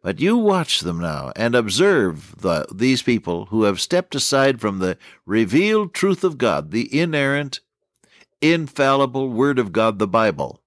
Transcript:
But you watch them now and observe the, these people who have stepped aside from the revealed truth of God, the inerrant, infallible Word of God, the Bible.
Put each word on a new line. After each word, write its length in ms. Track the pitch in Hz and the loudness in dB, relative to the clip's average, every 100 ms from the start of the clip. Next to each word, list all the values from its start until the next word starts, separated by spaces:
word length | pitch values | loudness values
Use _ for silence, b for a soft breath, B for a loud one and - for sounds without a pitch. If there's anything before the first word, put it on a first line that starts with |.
But 180 | - 82 | -6 -2
you 160 | 170 240 | 0 2
watch 440 | 214 190 160 - | 2 2 0 -4
them 200 | 82 85 | -4 -4
now 320 | 85 73 67 | -4 -6 -8
and 200 | - 113 | -4 0
observe 880 | 123 110 101 196 170 95 78 - - | 2 0 2 2 4 0 -4 -16 -6
the, 240 | 95 80 - | -2 -2 -4
these 300 | 95 127 127 | -2 0 0
people 460 | - 113 - 85 95 | 0 0 -2 -6 -2
who 160 | 107 | 0
have 180 | 104 95 | 2 0
stepped 340 | - 175 180 | -2 -2 -2
aside 460 | 139 - 135 139 120 | -6 0 2 2 0
from 180 | 110 95 | -4 -2
the 200 | 92 87 B B | -4 -4 B B
revealed 720 | - 107 104 131 202 214 202 | -2 0 2 2 2 0 -2
truth 280 | - 196 180 | -2 0 0
of 140 | 185 143 | -2 0
God, 340 | 120 73 76 | 0 0 -2
the 300 | 104 - 139 | -4 -2 -2
inerrant, 600 | 170 151 139 143 143 - _ _ _ _ b b b _ | 0 0 -2 -2 -6 -12 _ _ _ _ b b b _
infallible 880 | 156 170 151 - 135 139 135 131 135 | 0 2 -2 0 2 4 2 0 -4
Word 280 | 117 139 131 | 2 2 2
of 140 | 104 | 0
God, 260 | 95 110 104 | 2 0 0
the 80 | 104 | 0
Bible. 540 | 113 110 73 67 - | 2 2 0 -8 -10